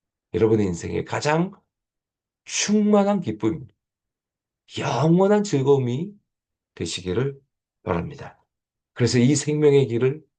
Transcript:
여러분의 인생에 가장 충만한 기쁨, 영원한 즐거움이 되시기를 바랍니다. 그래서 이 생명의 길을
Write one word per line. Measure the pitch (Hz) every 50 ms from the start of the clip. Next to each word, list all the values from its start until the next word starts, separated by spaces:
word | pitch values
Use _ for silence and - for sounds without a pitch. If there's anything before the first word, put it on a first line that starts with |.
| _ _ _ _ _ _ -
여러분의 | 107 110 107 113 107 104
인생에 | 92 85 82 - 90 92 92 90
가장 | - 113 117 - 147 156 165 180 202 - - _ _ _ _ _ _ _ _ _ _ _ _ _ _ _ _ _
충만한 | - - - - - 208 214 208 208 208 202 196 202 208 190
기쁨, | - 117 107 - 113 110 85 73 - - _ _ _ _ _ _ _ _ _ _ _ _ _ _ _ _ _ _ _ - - -
영원한 | - 143 139 - 147 160 170 180 196 196 208 208
즐거움이 | 202 - 147 139 131 139 143 135 123 120 120 139 180 208 - _ _ _ _ _ _ _ _ _ _ _ -
되시기를 | - 90 82 - - 85 92 90 113 135 139 139 - _ _ _ _ _ _ _ _
바랍니다. | - 101 87 87 - 76 - - - - - _ _ _ _ _ _ _ _ _ _ _
그래서 | _ - 123 117 - 123
이 | 120 139 151
생명의 | 147 - 147 151 151 151 143 139 139 127 113
길을 | 117 117 127 135 147 156 - _ _